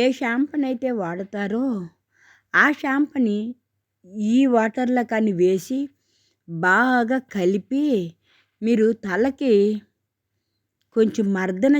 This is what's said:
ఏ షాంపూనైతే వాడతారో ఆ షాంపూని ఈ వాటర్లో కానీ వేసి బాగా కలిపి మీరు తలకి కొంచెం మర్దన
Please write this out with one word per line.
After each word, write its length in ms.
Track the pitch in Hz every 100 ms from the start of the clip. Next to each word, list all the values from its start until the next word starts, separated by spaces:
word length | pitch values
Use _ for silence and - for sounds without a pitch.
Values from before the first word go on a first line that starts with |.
ఏ 40 | 254
షాంపూనైతే 800 | 254 247 240 294 302 262 240 262
వాడతారో 720 | 233 175 175 196 208 202 226 269 214 170 _ _ _ _ _ _
ఆ 120 | 175 247
షాంపూని 640 | 285 285 277 294 277 233 208 226 247 _ _ _ _ 180 202 214
ఈ 80 | 247 269
వాటర్లో 580 | 240 220 240 247 247 240
కానీ 280 | 220 214
వేసి 460 | 175 180 190 - 262 277 _ _ _ _ _ - 165 180
బాగా 540 | 196 254 247 226 254 262
కలిపి 560 | 202 180 196 - 269 302 220 170 - _ _ _ _
మీరు 260 | 220 233 220 226
తలకి 540 | 202 185 262 269 269 208 202 214 - _ _ _ _ _ _ _ _ _ _ 233
కొంచెం 300 | 220 - 202
మర్దన 440 | 190 185 185 262 285